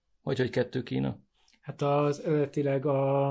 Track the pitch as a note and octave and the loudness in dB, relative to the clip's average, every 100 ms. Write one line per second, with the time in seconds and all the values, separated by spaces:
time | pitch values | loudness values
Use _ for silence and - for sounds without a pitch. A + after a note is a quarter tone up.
0 | _ _ - C3 B2+ B2+ A#2+ B2+ A#2 C3 | _ _ -4 -2 0 0 -2 -2 -4 -2
1 | C3+ A2+ - _ _ _ - - C#3+ C#3+ | -2 -4 -12 _ _ _ -16 -4 0 2
2 | D3 C#3+ F#3 D3+ C#3+ D3+ C#3 C#3 D3 C3+ | 2 0 0 0 0 0 0 0 0 2
3 | C#3 C#3 C#3 | 2 2 2